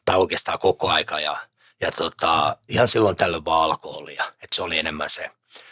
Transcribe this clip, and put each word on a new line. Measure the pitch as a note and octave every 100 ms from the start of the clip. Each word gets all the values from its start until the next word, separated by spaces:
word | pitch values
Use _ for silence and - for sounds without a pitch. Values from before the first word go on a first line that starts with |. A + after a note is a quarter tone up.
tai | - F#2+
oikeastaan | F2+ E2 - E2+
koko | F#2+ - -
aika. | D#2+ D#2 D2+
Ja, | D2+ D2 - _ _ -
ja | E2
tota, | - E2 - E2 E2 D2 - -
ihan | - A#2+
silloin | A#2+ G#2 F2
tällöin | F#2 E2
vaan | D#2+ E2
alkoholia. | D#2+ D#2 D#2 D2+ D2+ D2 - -
Et | -
se | -
oli | F2+ D#2+
enemmän | D#2+ D#2 D2
se | - - _ _ - -